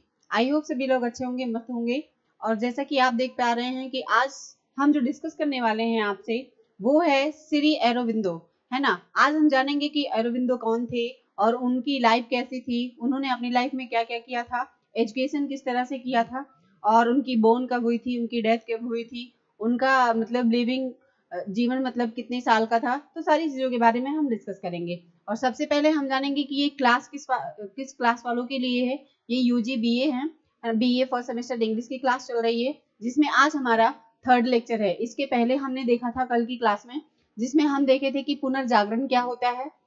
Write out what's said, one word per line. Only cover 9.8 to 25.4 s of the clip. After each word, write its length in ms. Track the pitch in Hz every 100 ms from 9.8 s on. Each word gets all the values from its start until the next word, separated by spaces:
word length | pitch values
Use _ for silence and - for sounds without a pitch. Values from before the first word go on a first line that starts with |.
| 294
कि 160 | 294 277
अरविंदो 520 | 220 233 240 247 247
कौन 300 | 226 226 240
थे 220 | 240 233 254 _ -
और 160 | 208 254
उनकी 440 | 254 254 247 277
life 280 | 233 233 240
कैसी 300 | 247 247 254
थी, 360 | 254 240 247 -
उन्होंने 300 | 240 269 269
अपनी 200 | 240 240
life 240 | 247 254 269
में 140 | 254
क्या 160 | 233 233
क्या 140 | 233
किया 240 | 233 247
था, 280 | 233 247 269 _ _ -
education 500 | 233 220 269 302 277
किस 180 | 269 262
तरह 200 | 247 254
से 140 | 269
किया 260 | 254 254 233
था 220 | 254 294 _ _ _ 202
और 240 | 226 233
उनकी 280 | 262 254 247
बोर्न 300 | 220 240 254
कब 160 | 247
हुई 160 | 233 233
थी, 220 | 240 247
उनकी 220 | 233 233
डेथ 160 | 220 233
कब 280 | - 226 240
हुई 180 | 233 233
थी, 300 | 247 240 _ _ _
उनका 540 | 214 240 262 269 247 226
मतलब 360 | 226 240 240
living, 420 | 233 240 262 262 240 _ _ _
अ, 120 | 180 185
जीवन 300 | 196 240 262
मतलब 320 | 262 240 240
कितने 300 | 226 233 247
साल 260 | 247 226 220
का 120 | 233
था, 180 | 240 262
तो 260 | - -
सारी 280 | 330 302 320
चीजों 200 | 262 262
के 80 | 240
बारे 220 | 233 233
में 100 | 262
हम 180 | 311 294
discuss 320 | 220 - 190
करेंगे। 420 | 180 170 170 175 - _ -
और 80 |
सबसे 300 | 220